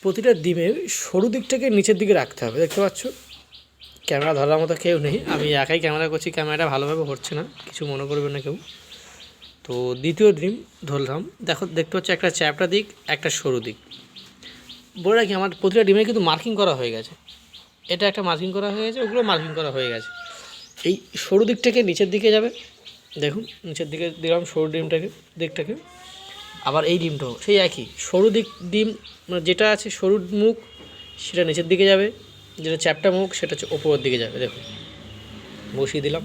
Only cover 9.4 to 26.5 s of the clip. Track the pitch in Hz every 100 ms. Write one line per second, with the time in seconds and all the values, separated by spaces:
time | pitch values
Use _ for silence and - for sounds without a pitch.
9.4 | - - - 123 123 123 147 160 214 160
10.4 | 175 240 - _ 151 143 135 143 180 -
11.4 | 175 160 185 160 160 190 185 185 180 -
12.4 | 156 147 185 196 208 - - 151 160 -
13.4 | 143 123 113 107 - - - - - -
14.4 | - - - - - - 180 226 208 190
15.4 | 190 165 196 202 202 196 220 233 170 160
16.4 | 233 208 190 135 123 113 110 - - -
17.4 | - - - _ - 180 202 202 185 160
18.4 | 185 190 202 202 220 240 226 233 220 170
19.4 | 160 156 151 131 127 117 113 - - -
20.4 | - - - - 165 190 - - - 190
21.4 | 220 240 247 233 208 165 196 202 214 214
22.4 | 226 240 - - - - _ - 147 156
23.4 | 226 - 165 151 156 156 170 160 160 170
24.4 | 170 160 156 160 160 160 185 - _ -
25.4 | 160 170 151 269 - - - - - -
26.4 | -